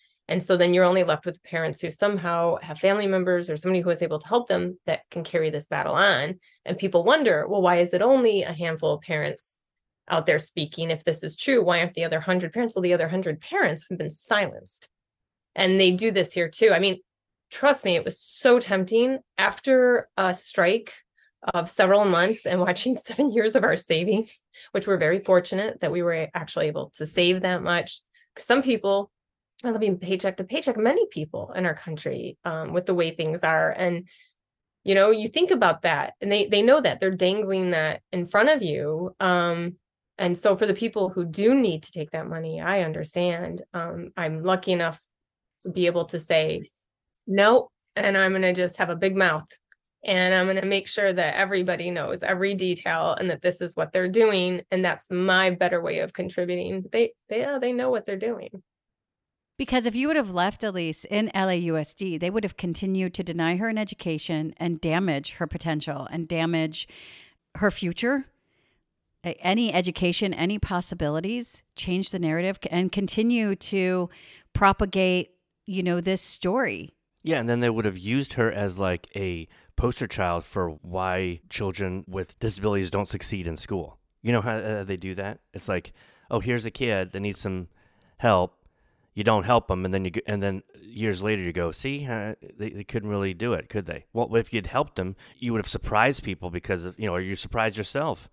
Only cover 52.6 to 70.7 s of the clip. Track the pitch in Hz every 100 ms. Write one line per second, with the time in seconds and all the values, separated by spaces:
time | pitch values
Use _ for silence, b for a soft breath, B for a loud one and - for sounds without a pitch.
52.6 | 185 175 - 165 160 - 185 156 180 180
53.6 | 175 - 160 185 185 196 220 196 180 180
54.6 | - 185 185 - - 180 190 185 190 180
55.6 | 180 175 170 - - - 185 180 180 180
56.6 | 180 190 190 226 226 - _ 220 254 285
57.6 | 247 247 254 247 - 196 220 233 - 190
58.6 | _ _ _ _ _ _ _ _ _ _
59.6 | 277 254 233 226 277 320 214 180 185 -
60.6 | 220 185 165 156 - 208 214 196 190 180
61.6 | 170 160 151 - 190 160 175 208 202 -
62.6 | 175 165 196 190 185 180 180 170 165 180
63.6 | 226 220 208 - 180 156 - 160 156 -
64.6 | 175 165 165 160 190 143 143 - 165 165
65.6 | 170 156 151 143 131 160 160 165 165 165
66.6 | 160 156 - B B B B B _ -
67.6 | 208 - 180 170 233 277 269 _ _ _
68.6 | _ _ _ _ _ _ 175 - 180 208
69.6 | 226 165 180 - 180 175 202 - 170 208
70.6 | -